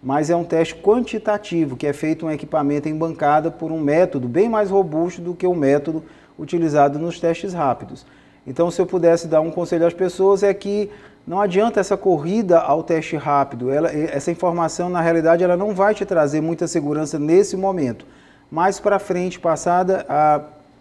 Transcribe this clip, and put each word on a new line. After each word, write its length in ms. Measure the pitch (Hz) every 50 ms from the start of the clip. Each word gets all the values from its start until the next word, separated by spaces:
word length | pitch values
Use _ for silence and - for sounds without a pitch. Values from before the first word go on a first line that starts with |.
| -
mas 280 | 127 135 147 156 147
é 40 | 170
um 80 | 170 170
teste 320 | 170 - 160 165 165 -
quantitativo, 1000 | - - 190 214 247 240 - - 220 214 - 208 208 208 - 175 170 160 143 127
que 100 | 123 -
é 60 | 147 139
feito 340 | 139 - 160 160 160 -
um 40 | 160
equipamento 580 | 156 143 - 143 - 156 143 143 147 147 147 160
em 60 | 156
bancada 580 | 156 170 165 160 - 156 143 147 156 151 165 165
por 180 | - - 160
um 100 | 160 160
método 460 | 156 143 147 160 185 180 - 143 123
bem 220 | 123 120 160 202 233
mais 200 | 226 214 214 196
robusto 520 | 190 196 190 165 151 156 165 180 175 -
do 120 | 175 175 180
que 140 | 170 -
o 80 | 180 180
método 480 | 170 147 135 139 147 147 160 160 160 160 - - - - _ _
utilizado 640 | - 156 143 - 175 170 160 143 147 143 143 139 151
nos 220 | 160 170 165 -
testes 320 | - 165 165 165 - 202 180
rápidos. 520 | 175 156 139 120 - 120 - - 123 - - - - _ _ _ _ _
Então, 240 | - 131 - 165 175
se 120 | 170 -
eu 60 | 185
pudesse 420 | 175 - 185 165 170 170 170 170 165
dar 120 | 156 156
um 100 | 156 165 165
conselho 340 | - 175 - - 170 165
às 80 | 170 170
pessoas, 480 | 170 190 180 175 - 190 196 202 190 196
é 100 | 202 190
que 380 | 196 - 202 202 208 208 202 - - - - - _ _
não 160 | - 165 190
adianta 380 | 208 202 175 190 214 233 220 214
essa 180 | 190 185 202
corrida 600 | 185 - 196 180 151 143 165 190 220 226 185 175 165
ao 240 | 160 - 143 156 160
teste 320 | - 170 160 156 - -
rápido. 560 | 156 147 160 147 143 135 135 - 117 123 127
Ela, 220 | 135 147 160 165 -
essa 400 | 151 151 156 - 180 175 - 170
informação, 580 | 170 - 180 170 175 170 160 - - 180 180
na 100 | 180 175
realidade, 440 | 165 165 165 165 160 165 165 170 185
ela 120 | 180 180
não 160 | 175 196 208 208
vai 220 | 180 196 208 214
te 100 | 214 202
trazer 360 | 196 196 170 151 143 139 156
muita 260 | 156 160 165 160 175
segurança 500 | 165 - 170 147 143 147 151 156 143 151
nesse 400 | 156 143 151 165 185 202 196 -
momento. 480 | 190 190 196 190 180 147 127 113 - - - - - - - - _ _ _
Mais 300 | - 156 170 190 190 -
pra 180 | - - 202 190
frente, 400 | 196 - 185 180 180 185 180 -
passada 680 | - 170 160 151 - 180 175 180 185 180 190 185 - -
a 340 | 147 147 151 151 151 151 147 - - - - _ _ _